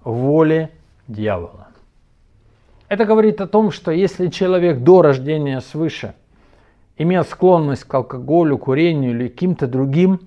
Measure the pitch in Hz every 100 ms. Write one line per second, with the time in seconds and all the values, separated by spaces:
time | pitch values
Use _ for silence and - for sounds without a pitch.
0 | 117 117 131 156 156 160 160 - _ _
1 | - 107 107 95 85 - - _ _ _
2 | _ _ _ _ _ _ _ _ _ 202
3 | 214 220 214 208 196 208 214 - - 165
4 | 190 190 180 - 185 185 175 131 131 185
5 | 156 135 135 156 143 131 - 151 160 -
6 | 104 - _ _ _ _ _ _ _ -
7 | 160 180 156 - 180 175 147 131 - 135
8 | 123 127 127 165 160 135 - 135 170 151
9 | 127 120 123 - 185 170 127 127 139 151
10 | 185 185